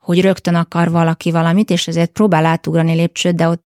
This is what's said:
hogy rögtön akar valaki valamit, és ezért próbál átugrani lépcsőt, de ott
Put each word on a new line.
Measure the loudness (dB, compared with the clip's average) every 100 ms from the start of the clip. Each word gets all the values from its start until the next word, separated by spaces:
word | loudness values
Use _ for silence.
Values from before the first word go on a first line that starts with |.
| -2
hogy | 0
rögtön | 2 0 0 -2
akar | -2 -2 0
valaki | 0 0 -2 -2
valamit, | 0 0 0 0
és | -2 -2
ezért | -2 -2
próbál | 0 2 2 2
átugrani | 0 -2 0 0
lépcsőt, | 0 -2 -2 -2 0
de | 0
ott | -2 _